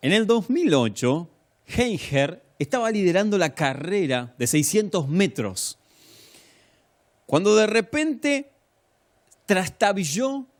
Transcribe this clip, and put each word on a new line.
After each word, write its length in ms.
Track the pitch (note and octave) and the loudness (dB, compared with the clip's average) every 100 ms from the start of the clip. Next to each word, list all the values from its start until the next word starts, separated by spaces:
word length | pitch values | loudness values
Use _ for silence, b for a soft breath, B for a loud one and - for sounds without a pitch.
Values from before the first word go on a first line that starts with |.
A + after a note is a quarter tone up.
En 120 | C3+ | 2
el 140 | G3+ A3 | 0 2
dos 220 | A#3 F#3 | 0 0
mil 240 | C4 E4+ | 0 2
ocho, 560 | D3 A#2 G2 B2 D3 E3+ _ _ _ _ | 2 2 0 -2 -2 -4 _ _ _ _
Heinger 720 | - B3 F#3+ - C#3+ C#3+ - _ _ | -2 -2 -2 -2 0 0 -4 _ _
estaba 320 | C#3+ C4 A3+ | -4 -2 -2
liderando 480 | G#3+ F#3 F3 G#3+ G3+ | 0 2 2 2 0
la 160 | D#3+ | 0
carrera 800 | - D3 C3+ - G3+ E3 B2+ A#2+ - | 0 -2 -2 -4 -2 0 -2 -4 -6
de 100 | A#2+ | 0
seiscientos 600 | D#3 D3 G#3 G#3+ F#3 C#3 | 0 2 0 0 -2 -2
metros, 680 | E3 G3 - G#2+ F#2 - - b b b b b b b b b b b _ _ _ _ | 0 0 0 -6 -6 -10 -10 b b b b b b b b b b b _ _ _ _
cuando 300 | C#3+ G3 G#3+ | 0 4 4
de 120 | G#3+ | 4
repente 840 | G#3+ G#3+ D4 D#4 B3+ D4 C#4 C#4 _ _ _ _ _ _ _ _ _ - | 2 -2 -2 -2 -2 -2 -2 -4 _ _ _ _ _ _ _ _ _ -2
trastabilló 1000 | F#3+ F3 - G#3 G3+ E3 D#3 C4 C#4 B3+ _ | 0 0 0 0 2 -2 -2 -4 -4 -10 _